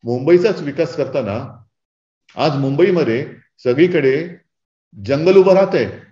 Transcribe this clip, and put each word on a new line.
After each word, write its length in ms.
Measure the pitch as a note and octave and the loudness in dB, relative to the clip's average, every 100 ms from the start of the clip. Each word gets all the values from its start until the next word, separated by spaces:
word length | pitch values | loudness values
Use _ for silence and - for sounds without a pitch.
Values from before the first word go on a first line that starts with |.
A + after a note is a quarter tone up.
मुंबईचाच 580 | A#2 B2 C#3+ F3 G#3 G3 | -6 -4 4 4 4 -2
विकास 340 | D3 C#3 D#3+ - | -8 -6 -6 -4
करताना 640 | C3 D3 G#2+ G#2+ C3+ - _ _ _ _ _ _ _ - | -4 -4 -4 -8 -10 -18 _ _ _ _ _ _ _ -4
आज 200 | C#3+ C#3 | -2 -2
मुंबईमध्ये 720 | C3+ C#3+ F#3+ F3 B2+ A#2 D3+ - _ _ | -4 0 0 0 -2 -4 -6 -16 _ _
सगळीकडे 640 | B2+ B2+ F3+ F3 C#3 C3+ F3 E3+ _ _ _ _ _ A2+ | -4 2 2 2 0 -2 -6 -16 _ _ _ _ _ -16
जंगल 320 | G2 C#3 E3+ G3 | -6 -2 4 4
उभं 180 | F#3 | 6
राहतंय 360 | F#3 F#3+ F3 G#2 - - | 4 2 0 -2 -6 -20